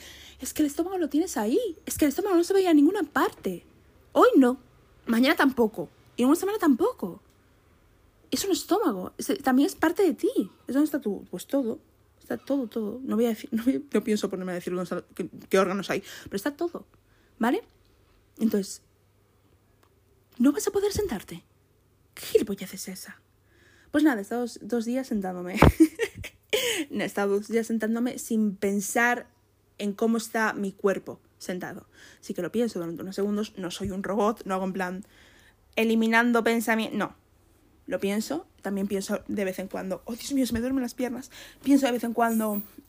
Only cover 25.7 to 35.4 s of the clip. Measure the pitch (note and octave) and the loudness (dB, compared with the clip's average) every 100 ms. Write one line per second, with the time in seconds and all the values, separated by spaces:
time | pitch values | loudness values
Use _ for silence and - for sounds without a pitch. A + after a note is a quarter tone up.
25.7 | - D#4 - A#4 - - - _ - B4 | 8 4 4 -6 -6 -16 -18 _ -2 -2
26.7 | G#4+ C#4+ G#3 E3+ - G3+ G3+ G#3 A3+ A3+ | -2 -4 -4 -4 -2 0 0 0 -2 -2
27.7 | A3+ A3 A3+ B3 - - A3 G#3+ F#3+ G3+ | -2 -2 -2 -2 -4 -4 0 0 0 -2
28.7 | G3+ G3 B3+ A#3+ A#3+ - _ _ _ _ | -2 -2 0 2 0 -6 _ _ _ _
29.7 | - G#3 G3 A3+ A3+ A3 A3+ A3 - G3 | -8 -6 -2 0 0 -2 -2 -2 -2 -6
30.7 | - G3 F3+ - A#2+ _ _ - F3+ E3+ | -2 0 0 -4 -14 _ _ -10 -8 -8
31.7 | G3 - - - - - G3 E3+ A3 A#3 | -12 -18 -20 -20 -18 -10 -6 -4 -2 -2
32.7 | G3 E3+ E3+ F#3 F#3+ G3 G#3 G#3+ - F3+ | -2 -6 -8 -8 -4 -2 -2 -4 -8 -10
33.7 | - G3 F#3+ G3 G3+ G#3 A3+ - F#3+ F#3+ | -8 -8 -6 -4 0 0 0 -4 -4 -2
34.7 | F#3+ F#3 F#3 - - - - | -4 -6 -6 -12 -20 -20 -20